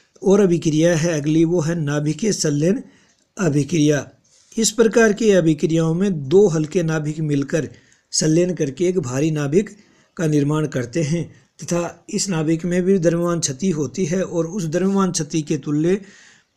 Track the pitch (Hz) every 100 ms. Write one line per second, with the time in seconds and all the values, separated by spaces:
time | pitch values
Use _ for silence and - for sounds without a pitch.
0 | _ _ 196 202 190 175 165 151 170 160
1 | 170 151 147 156 165 175 151 175 143 147
2 | 147 156 220 180 160 147 165 254 - _
3 | _ _ _ - 165 143 139 165 151 143
4 | 107 _ _ _ _ - 220 - 220 233
5 | 226 208 220 185 160 156 165 165 160 170
6 | 202 160 131 190 208 160 147 180 160 160
7 | 151 156 151 143 135 160 123 - _ _
8 | _ - 160 160 180 156 143 131 180 185
9 | 123 131 160 151 139 175 214 - _ _
10 | _ - 160 147 143 156 156 135 120 165
11 | 147 170 - - _ - 156 170 170 -
12 | - 202 196 160 156 165 180 180 180 196
13 | 165 170 175 170 143 127 190 151 131 -
14 | 165 185 165 175 160 202 160 175 190 196
15 | 185 - 147 160 147 156 156 151 165 196
16 | - - - _ _